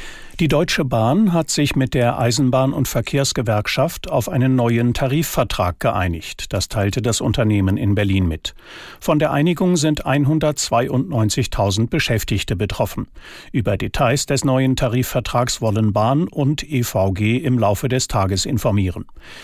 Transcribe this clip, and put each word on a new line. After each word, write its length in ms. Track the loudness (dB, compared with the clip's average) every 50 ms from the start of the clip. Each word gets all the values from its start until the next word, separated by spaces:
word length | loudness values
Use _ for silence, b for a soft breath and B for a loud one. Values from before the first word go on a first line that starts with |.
| B B B B B B B B
Die 80 | 0 2
Deutsche 360 | 2 2 2 0 0 -2 -2
Bahn 480 | 0 2 2 2 4 4 4 4 4
hat 160 | 2 2 0 0
sich 260 | 0 0 0 0 2
mit 180 | 0 0 0 2
der 240 | 2 2 2 2 2
Eisenbahn- 540 | 0 0 2 2 2 2 4 2 2 2
und 160 | 0 0 -2 -2
Verkehrsgewerkschaft 1200 | -2 -4 -2 -2 0 0 0 0 -2 -2 0 0 0 0 0 -2 0 0 0 0 -2 -6 -8 -4
auf 180 | -2 -2 -2 0
einen 280 | 0 0 2 2 4
neuen 360 | 4 2 2 2 2 2 0
Tarifvertrag 880 | 0 0 0 0 0 0 -2 0 0 0 0 0 0 -2 -2 -2 -2 -2
geeinigt. 720 | 0 0 0 0 0 -2 -2 -4 -6 -10 -12 -12 -8 -6
Das 140 | -4 -4 -4
teilte 360 | -2 -2 -2 0 0 0 0
das 180 | 0 0 0 0
Unternehmen 560 | 0 0 0 2 2 2 4 4 2 2 2
in 180 | 0 2 2 2
Berlin 320 | 2 2 2 2 2 2
mit. 280 | 0 -2 -4 -6 -10 -14 B B B B B B B B B
Von 220 | B 0 2 2
der 100 | 2 2
Einigung 460 | 2 2 2 2 2 2 2 2 2
sind 300 | 2 2 2 0 0 0
einhundertzweiundneunzigtausend 1800 | 0 2 2 2 2 2 2 2 0 0 -2 -2 0 2 2 2 2 0 -2 -2 0 0 0 0 2 0 0 -2 0 0 0 0 2 2 0 0 0
Beschäftigte 680 | 0 -2 0 0 0 -2 0 -2 -2 -2 -2 -2 -4
betroffen. 500 | -2 -2 -2 -2 -2 -2 -2 -4 -6 -10 -10 -12 B B B B B B B
Über 240 | B -2 0 0 -2
Details 500 | -2 -2 -4 -2 0 2 2 2 0 0
des 180 | -2 -2 0 0
neuen 300 | 2 2 2 2 2 0
Tarifvertrags 840 | 0 0 0 0 0 -2 0 -2 -4 -2 -2 0 0 0 -2 -2 -2
wollen 320 | -2 0 2 2 2 2
Bahn 340 | 2 2 2 2 2 2 0
und 420 | -2 -2 0 0 0 0 -2 -4 -4
E 140 | -2 -2
V 300 | -2 -2 0 0 0 0
G 240 | 0 0 0 0 0
im 200 | 0 0 0 0
Laufe 320 | 2 2 2 2 0 0 -2
des 200 | -2 -2 -2 -2
Tages 360 | 0 0 0 0 0 -2 -2
informieren. 600 | -2 -2 -2 0 0 0 0 0 -2 -4 -6 -10 -14 -16 B B B B B